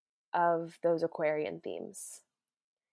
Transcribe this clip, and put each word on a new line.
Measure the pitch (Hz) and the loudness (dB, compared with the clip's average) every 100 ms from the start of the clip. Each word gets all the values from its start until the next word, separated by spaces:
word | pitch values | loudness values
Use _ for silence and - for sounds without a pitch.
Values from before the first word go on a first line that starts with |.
| _ _ _ | _ _ _
of | 175 170 165 165 - | 2 4 2 -2 0
those | 170 165 | 2 2
Aquarian | 165 - 156 151 151 165 | 0 0 0 0 -2 -4
themes. | - 87 - 190 - - _ _ _ _ _ _ _ | -8 -8 -10 -12 -14 -16 _ _ _ _ _ _ _